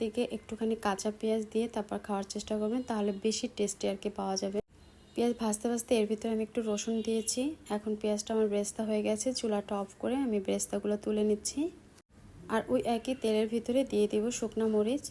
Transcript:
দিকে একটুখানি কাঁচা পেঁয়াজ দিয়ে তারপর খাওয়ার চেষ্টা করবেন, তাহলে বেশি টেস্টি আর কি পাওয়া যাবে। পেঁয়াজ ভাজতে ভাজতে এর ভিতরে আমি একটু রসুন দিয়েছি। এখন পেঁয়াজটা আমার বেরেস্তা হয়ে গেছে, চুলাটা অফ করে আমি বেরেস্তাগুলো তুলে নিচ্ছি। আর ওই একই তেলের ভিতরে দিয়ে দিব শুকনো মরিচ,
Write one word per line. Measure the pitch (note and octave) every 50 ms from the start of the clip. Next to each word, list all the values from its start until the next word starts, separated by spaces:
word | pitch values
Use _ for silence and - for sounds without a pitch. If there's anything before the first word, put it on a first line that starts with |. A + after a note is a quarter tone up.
দিকে | A3+ A3 - B3 A#3+ - A3
একটুখানি | G#3+ - - A3+ G#3+ A3+ A3 A3+ A3 -
কাঁচা | G#3 G3 G3 - G#3+ G#3 -
পেঁয়াজ | - A3 A3 A3+ G#3+ G#3+ -
দিয়ে | A3 A#3 A#3+ -
তারপর | A3 G#3 - G3+ G3+
খাওয়ার | - - G3+ G3 G3 - -
চেষ্টা | G#3 - - G#3+ G#3+
করবেন, | G#3+ G#3+ A#3 B3+ B3+ -
তাহলে | A#3 G#3+ G3+ G3+ G3 G3 -
বেশি | A3 G#3+ - - A#3+ -
টেস্টি | - G#3 G3+ - - - G3+
আর | G3 G3+ -
কি | G#3
পাওয়া | G3+ - G3 G3 F#3+ F#3+
যাবে। | G3 G3 G3 G#3 - _ - - - - - - - - -
পেঁয়াজ | - A#3 A#3+ A3+ A#3
ভাজতে | A3+ G#3+ G#3 G#3 - A#3+
ভাজতে | A#3+ A#3 A#3 - B3+ A3
এর | G#3
ভিতরে | G#3 A3 G#3+ - A3+ A3+
আমি | A3 A3
একটু | G#3+ - B3
রসুন | A3 A3 G#3 G#3 - A3+ A3+ A3+
দিয়েছি। | G#3+ A3+ A3+ A3+ A3 - - B3+ C4 D4 D#4 - - -
এখন | G#3 G#3+ G#3 G#3+ G#3+
পেঁয়াজটা | G#3 G#3+ G#3 G#3 G#3 - - A3+
আমার | A3 A3 G#3 G3+
বেরেস্তা | G3+ G3+ G#3 - - A3 G#3+
হয়ে | G#3+ G#3+ G#3
গেছে, | G#3 G#3+ G#3+ - C4 B3
চুলাটা | - - A3 G#3 G3+ G3+ - G#3+ G3+ G3
অফ | - - -
করে | - A3+ B3 C#4 C#4
আমি | A#3+ G#3+ G3+
বেরেস্তাগুলো | G3 G3+ G3 G3+ - - - G3+ G3+ G3+ G#3 G#3 -
তুলে | G#3+ G#3+ G#3+ G#3+
নিচ্ছি। | G#3+ G#3 G#3 - - - C4+ D#4 F4+ - - - - - - - _ - - - - - - - - A3
আর | A3+ - - B3
ওই | B3+ - - A#3
একই | A3+ - C4 C4 C4
তেলের | - A3 G#3+ G#3+ A3 G#3+ A#3
ভিতরে | A#3 A3+ - A#3+ C4+ C4+ -
দিয়ে | G#3 G#3 G#3
দিব | G3+ G#3+ G#3+ G#3 A#3+
শুকনো | A#3+ - A3+ G#3+ - A3 A3+ A3 G#3+
মরিচ, | G#3 G#3 A3+ C4 D4 - -